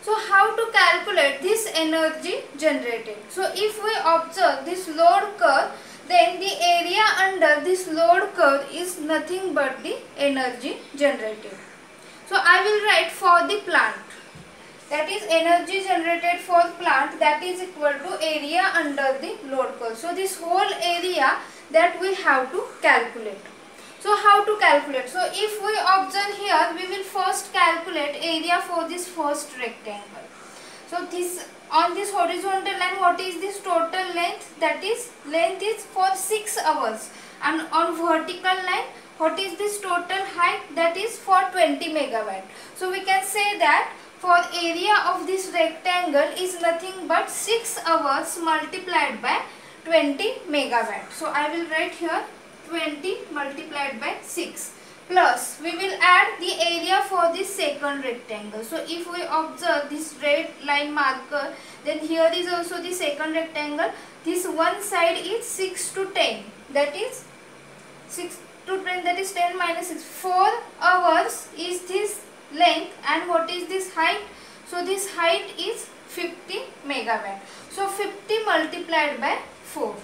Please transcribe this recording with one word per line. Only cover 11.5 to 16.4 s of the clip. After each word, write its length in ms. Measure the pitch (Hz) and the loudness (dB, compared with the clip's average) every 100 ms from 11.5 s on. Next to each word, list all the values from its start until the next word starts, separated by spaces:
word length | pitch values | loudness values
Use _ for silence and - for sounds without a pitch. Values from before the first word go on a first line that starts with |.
| 196 - - - - - - - | -16 -18 -20 -20 -20 -20 -20 -2
So 60 | 381 | 2
I 240 | 339 370 | 6 6
will 220 | 392 427 415 | 6 2 4
write 260 | 349 339 | 4 2
for 360 | - 370 339 294 | 2 6 6 6
the 140 | 415 | -2
plant, 420 | 370 302 220 - - - - - - - - - - | 2 2 2 -2 -14 -18 -18 -20 -20 -20 -20 -20 -6
that 200 | 294 311 | -4 -2
is 140 | 392 415 | -4 0
energy 540 | 330 330 339 320 370 | 2 4 4 2 -2
generated 560 | 381 349 330 339 349 349 | 0 0 2 0 0 0